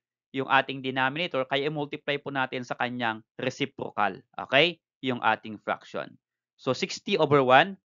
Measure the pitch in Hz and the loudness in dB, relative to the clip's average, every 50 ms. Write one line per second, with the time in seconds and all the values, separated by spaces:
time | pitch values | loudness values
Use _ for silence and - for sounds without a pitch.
0 | _ _ _ _ _ _ - 135 131 - 135 135 131 - 135 139 127 131 131 135 | _ _ _ _ _ _ -8 -6 -2 2 2 2 2 2 -4 -8 -8 -6 -2 -2
1 | 131 131 139 156 180 170 - 131 131 - 139 139 139 151 156 151 147 139 - 147 | -2 -2 -2 -4 -6 -4 -4 -4 -4 -2 -2 -2 -2 -2 -4 -4 -6 -8 -8 -10
2 | - - 143 143 - 143 139 139 127 131 - 131 123 - - - 123 123 123 123 | -6 -6 -6 -6 -6 -6 -4 -4 -4 -4 -6 -8 -8 -8 -6 -4 -4 -4 -4 -4
3 | 123 113 110 110 110 _ _ - 123 127 - - 139 127 - - - - - - | -4 -4 -4 -6 -10 _ _ -8 -6 -6 -4 -4 -6 -6 -6 -8 -12 -8 -4 -2
4 | 104 101 95 - - _ _ - 95 - 127 135 156 175 170 - _ _ _ _ | -2 -2 -2 -6 -12 _ _ -14 -4 0 4 4 4 4 0 -6 _ _ _ _
5 | - 131 123 117 - 110 110 107 - 113 107 98 _ 110 95 - - - - 95 | -6 -6 -4 -2 0 0 0 0 -2 -8 -14 -10 _ -6 -6 -6 -8 -10 -10 -10
6 | 67 - - _ _ _ _ _ _ _ _ _ - 135 127 - 196 185 - - | -10 -10 -12 _ _ _ _ _ _ _ _ _ -4 -4 -2 -2 -4 -6 -6 -8
7 | - - 202 160 156 143 147 143 131 123 127 135 165 196 190 - _ | -6 -2 0 2 4 4 6 6 6 8 8 8 6 6 0 -10 _